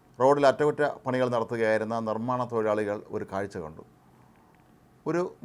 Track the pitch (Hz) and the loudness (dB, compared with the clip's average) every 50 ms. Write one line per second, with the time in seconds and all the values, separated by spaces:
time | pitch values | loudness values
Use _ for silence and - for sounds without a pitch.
0 | _ _ _ - 123 135 143 143 143 135 127 135 147 147 147 147 147 139 - - | _ _ _ 2 4 4 6 6 6 6 6 6 2 0 2 0 -2 -2 -2 -4
1 | - 131 127 127 127 123 123 117 113 - 120 113 113 110 110 107 107 107 117 113 | -6 -2 0 0 0 2 0 0 -2 -2 -2 0 2 2 2 2 0 -2 -4 -4
2 | 113 110 107 110 113 123 127 123 127 120 120 113 107 107 104 107 107 101 104 107 | -4 -4 -4 -4 -4 -4 -4 -4 -4 -4 -2 -2 0 0 0 0 0 -2 -4 -6
3 | - - 101 107 107 - 98 98 101 101 - 98 80 78 78 76 - - _ _ | -6 -8 -10 -10 -8 -6 -6 -6 -6 -6 -8 -10 -12 -12 -14 -16 -20 -20 _ _
4 | _ _ _ _ _ _ _ _ _ _ _ _ _ _ _ _ _ _ _ _ | _ _ _ _ _ _ _ _ _ _ _ _ _ _ _ _ _ _ _ _
5 | - 151 160 170 180 185 - - - | -6 -4 -2 -2 -2 -4 -6 -8 -4